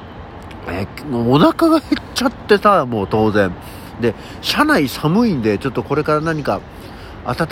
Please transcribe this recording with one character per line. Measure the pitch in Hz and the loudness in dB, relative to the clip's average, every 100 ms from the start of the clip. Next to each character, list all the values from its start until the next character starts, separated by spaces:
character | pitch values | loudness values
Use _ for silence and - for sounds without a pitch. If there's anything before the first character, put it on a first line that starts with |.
| - - - - - - - | -16 -16 -16 -16 -16 -14 -8
え | 131 107 | -6 -6
ー、 | - 151 120 | -8 -6 -2
お | 123 139 | 4 6
腹 | 320 - 330 | 6 6 4
が | 311 | 4
減 | |
っ | - 285 - | 2 -4 -4
ち | - | -2
ゃ | 247 | -2
っ | |
て | - - 202 | -4 2 4
さ、 | 208 190 | 6 4
も | 127 113 | 2 0
う | 98 | 0
当 | 110 107 | 2 4
然。 | 104 95 92 - - - - | 4 2 0 -12 -16 -16 -2
で、 | 117 - - - | -2 -2 -10 -12
車 | - 208 | -4 0
内 | 302 277 131 | 2 4 2
寒 | - 151 190 240 | 0 0 2 2
い | |
ん | 147 | 2
で、 | 110 101 | 2 0
ち | 135 | -2
ょ | |
っ | |
と | 123 | -4
こ | - | -2
れ | 143 | -2
か | 151 | 0
ら | 151 | 0
何 | 160 156 | 0 -4
か | 131 98 - - - - - - | -2 -4 -4 -18 -18 -16 -16 -14
温 | 113 123 160 | -6 -4 -2